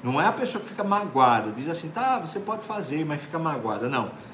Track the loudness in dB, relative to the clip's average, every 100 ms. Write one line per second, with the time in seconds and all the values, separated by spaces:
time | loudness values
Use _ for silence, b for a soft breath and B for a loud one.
0 | 0 4 4 4 -2 -2 -8 -4 2 2
1 | 2 6 6 6 2 -4 -4 -4 -6 -2
2 | 2 0 -2 -6 -4 -4 -4 -6 -4 -2
3 | -2 -4 -4 -2 -2 -2 -2 -2 0 -2
4 | -2 -8 B